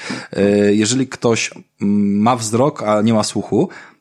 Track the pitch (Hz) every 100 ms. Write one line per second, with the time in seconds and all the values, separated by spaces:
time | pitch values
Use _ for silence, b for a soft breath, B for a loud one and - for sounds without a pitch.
0 | B B B - 101 101 101 104 107 127
1 | 127 - 123 113 - - - _ 101 104
2 | 101 101 107 123 110 113 139 147 107 107
3 | 107 113 104 110 - 104 - B B B